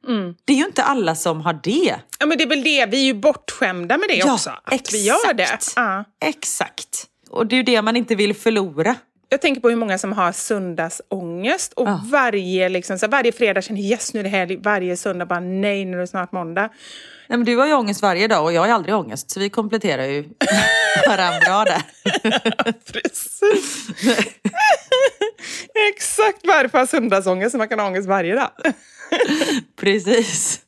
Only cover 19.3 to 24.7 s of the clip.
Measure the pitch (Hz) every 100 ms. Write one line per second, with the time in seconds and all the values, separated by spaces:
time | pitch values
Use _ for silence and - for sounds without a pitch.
19.3 | 196 202 202 208 226 202 135 135 143 147
20.3 | - - - - - 640 - 285 196 180
21.3 | - 175 190 208 160 - - - - 220
22.3 | 247 226 - - 220 - - - - -
23.3 | - 403 427 - - - - 214 - -
24.3 | - - 679 855